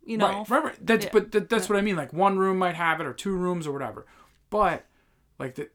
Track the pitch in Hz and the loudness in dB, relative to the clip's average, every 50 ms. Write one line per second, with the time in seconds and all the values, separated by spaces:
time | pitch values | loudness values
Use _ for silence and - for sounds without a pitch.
0 | - - 226 214 208 196 196 202 214 - 247 294 311 262 - - - - 226 220 | -10 -6 -2 0 2 2 0 -2 -2 0 0 0 0 0 -6 -8 0 2 2 2
1 | 208 190 - 214 202 - - 208 185 - 233 226 - - 208 196 202 214 196 165 | 2 4 2 2 2 4 -2 -2 0 2 0 0 0 2 0 2 2 0 0 -2
2 | 143 - - 160 190 196 190 190 190 190 190 185 185 180 170 160 170 165 160 160 | -4 -6 -2 2 2 2 4 4 2 2 2 2 0 0 0 0 0 0 0 0
3 | 165 139 123 - - 196 190 180 180 180 180 175 156 151 139 139 135 113 107 - | -2 -6 -6 -6 -4 -4 -2 0 0 -2 -2 -2 -4 -4 -6 -4 -6 -8 -8 -10
4 | - - - - - _ _ _ _ _ - 208 208 180 160 131 - _ _ _ | -16 -18 -20 -20 -20 _ _ _ _ _ 0 2 2 2 2 -2 -8 _ _ _
5 | _ _ _ _ _ _ _ _ 135 131 127 - - - _ | _ _ _ _ _ _ _ _ -10 -10 -8 -10 -12 -12 _